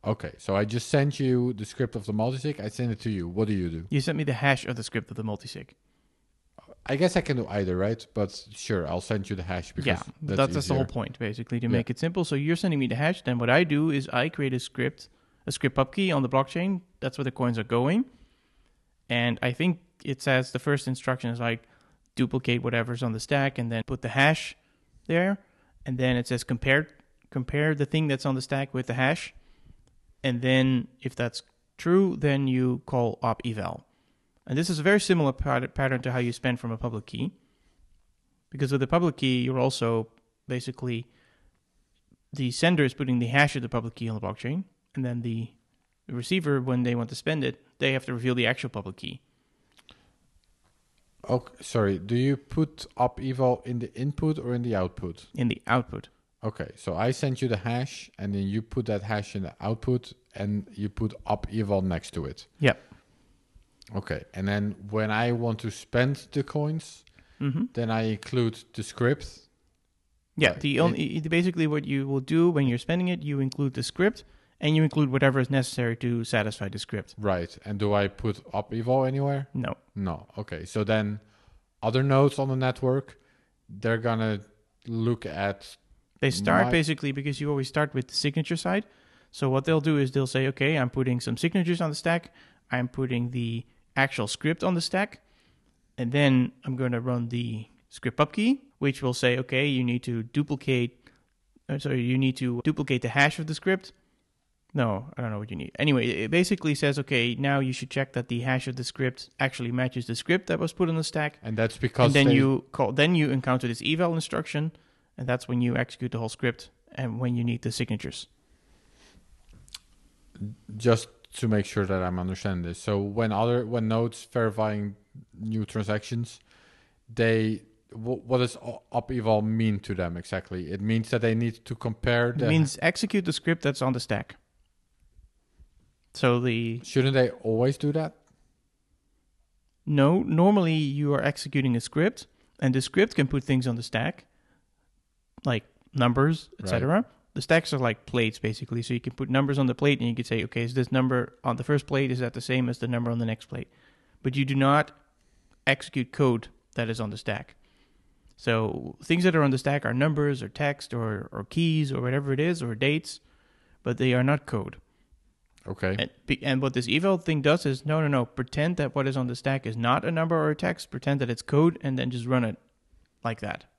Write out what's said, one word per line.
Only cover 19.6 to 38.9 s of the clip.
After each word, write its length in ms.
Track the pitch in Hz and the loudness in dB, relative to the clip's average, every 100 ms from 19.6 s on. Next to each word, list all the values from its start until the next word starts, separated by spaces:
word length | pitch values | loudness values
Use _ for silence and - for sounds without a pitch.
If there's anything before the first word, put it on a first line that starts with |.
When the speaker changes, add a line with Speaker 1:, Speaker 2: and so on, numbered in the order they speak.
| 170 170 _ _ | 0 0 _ _
Speaker 2:
it 200 | - 131 | -8 -4
says 300 | - 131 131 | 2 2 0
the 60 | 127 | -4
first 300 | - 143 131 | 0 0 -2
instruction 400 | 127 - 127 120 | -4 -2 -2 -4
is, 120 | 117 | -2
like, 240 | 117 117 _ _ _ _ _ - | -2 -4 _ _ _ _ _ -2
duplicate 460 | 127 131 131 120 | 0 0 0 0
whatever's 400 | 123 120 117 120 | 0 0 -2 -2
on 100 | 123 | -4
the 80 | 110 | -4
stack 380 | - 143 139 - | -2 0 0 -2
and 120 | 117 | -4
then 120 | 117 - | -4 -4
put 140 | 131 | -6
the 80 | 117 | -2
hash 480 | 135 139 156 - - _ _ _ _ - | 4 4 4 -4 -14 _ _ _ _ -2
there. 300 | 165 185 196 _ _ _ _ | 2 2 -2 _ _ _ _
And 140 | - 127 | -8 0
then 180 | 127 123 | 2 2
it 100 | 120 | 0
says 160 | 123 | -4
compare, 460 | - 123 135 135 156 _ _ _ _ | -2 -2 2 2 0 _ _ _ _
compare 460 | 135 127 147 151 | -6 -4 0 0
the 100 | 147 | 0
thing 240 | 143 160 156 | 0 2 2
that's 160 | 135 | 0
on 100 | 143 | -2
the 80 | 131 | -4
stack 300 | - 135 139 | -2 -4 -4
with 140 | 127 127 | -6 -4
the 80 | |
hash. 400 | 123 131 170 - - _ _ - - _ _ _ _ | 0 0 0 -6 -16 _ _ -20 -20 _ _ _ _
And 200 | 135 120 | -2 0
then 460 | 127 131 131 127 110 _ | 2 4 4 2 -2 _
if 140 | 127 | -10
that's 280 | - 123 - - _ _ - | -4 -6 -6 -16 _ _ -6
true, 380 | 170 185 196 147 | 2 4 4 2
then 300 | 143 139 135 | 2 2 2
you 360 | 127 127 127 | 2 2 0
call 340 | - 127 120 - | -2 0 0 0
op 180 | 120 113 | -2 -2
eval. 400 | 120 107 90 82 _ _ _ _ _ _ - | -4 -4 -6 -8 _ _ _ _ _ _ -4
And 120 | 143 | -2
this 100 | 170 | 0
is 100 | 160 | 0
a 40 | |
very 180 | 160 208 | 4 4
similar 320 | - 180 143 | 4 4 4
pat-, 420 | 131 147 127 127 | 2 0 0 -2
pattern 280 | - 135 127 | -2 0 0
to 100 | 127 | -2
how 60 | 123 | 0
you 140 | 123 | -2
spend 280 | 117 131 120 | 0 -2 -2
from 120 | 117 | -4
a 40 | 113 | -6
public 300 | 123 113 - | -4 -6 -8
key. 260 | 117 143 - _ _ _ _ _ _ _ _ _ _ _ | -6 -6 -6 _ _ _ _ _ _ _ _ _ _ _
Because 220 | 139 139 | -4 0
with 100 | 139 | 0
a 40 | |
public 300 | 139 | 2